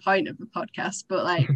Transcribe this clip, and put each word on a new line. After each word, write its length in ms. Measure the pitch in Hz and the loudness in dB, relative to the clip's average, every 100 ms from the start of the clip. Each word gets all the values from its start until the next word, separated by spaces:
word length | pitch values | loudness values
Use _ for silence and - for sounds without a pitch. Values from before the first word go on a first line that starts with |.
point 240 | 190 190 - | 2 2 2
of 100 | - | -6
the 80 | - | -10
podcast, 600 | 175 - - - - - | -8 -8 -6 -6 -6 -4
but, 140 | 185 170 | -2 2
like, 240 | 170 139 | 2 2